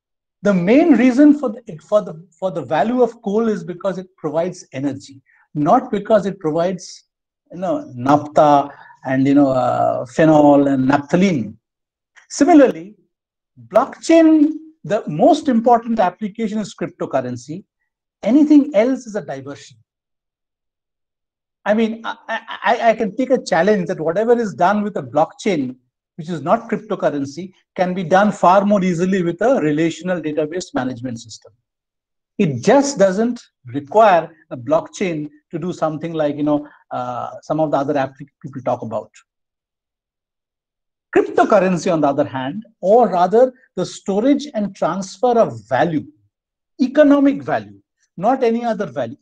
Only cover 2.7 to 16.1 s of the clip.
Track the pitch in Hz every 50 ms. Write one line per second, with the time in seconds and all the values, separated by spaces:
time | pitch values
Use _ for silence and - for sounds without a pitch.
2.7 | 160 151 185 226 247 254 240 226 - - - 202 196 220 233 220 208 180 170 160
3.7 | 175 - - 196 180 185 - - _ _ - 151 143 160 175 185 160 - - _
4.7 | - 131 139 143 120 104 - - - - _ _ _ _ _ _ - 151 147 165
5.7 | 214 262 262 254 220 202 202 - 226 202 185 196 185 - - 156 151 165 170 185
6.7 | 190 175 - - - - _ _ _ _ _ _ _ _ _ _ - 170 190 175
7.7 | 151 - - 120 123 120 120 135 294 294 294 - - 180 156 147 147 139 139 -
8.7 | - - - - - _ - 131 135 135 131 139 139 143 143 135 131 127 123 123
9.7 | 120 120 120 120 117 123 127 - - - 160 156 156 151 147 143 143 143 139 139
10.7 | 139 131 131 131 139 143 139 - - 175 190 202 170 131 110 104 - - _ _
11.7 | _ _ _ _ _ _ _ _ _ _ _ _ - - 285 294 349 294 269 220
12.7 | 170 160 170 202 214 _ _ _ _ _ _ _ _ _ _ _ _ 127 117 113
13.7 | 180 214 240 - - - - - 330 339 320 311 320 311 294 320 - - - -
14.7 | _ _ - 151 196 233 - 214 147 160 233 330 320 302 - 277 247 226 233 254
15.7 | 240 226 233 240 233 220 190 180